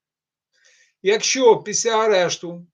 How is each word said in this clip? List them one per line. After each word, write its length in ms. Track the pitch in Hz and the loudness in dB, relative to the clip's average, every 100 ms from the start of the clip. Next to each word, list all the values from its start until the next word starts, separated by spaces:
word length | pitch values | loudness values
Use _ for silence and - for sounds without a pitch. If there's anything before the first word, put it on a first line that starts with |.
| _ _ _ _ _ _ _ _ _ _ | _ _ _ _ _ _ _ _ _ _
Якщо 540 | 190 220 - 262 240 214 | -2 -2 -2 2 4 4
після 340 | 208 190 226 | -2 -6 -2
арешту 760 | 220 220 190 170 - 170 175 175 | 0 0 0 0 -4 -12 -16 -20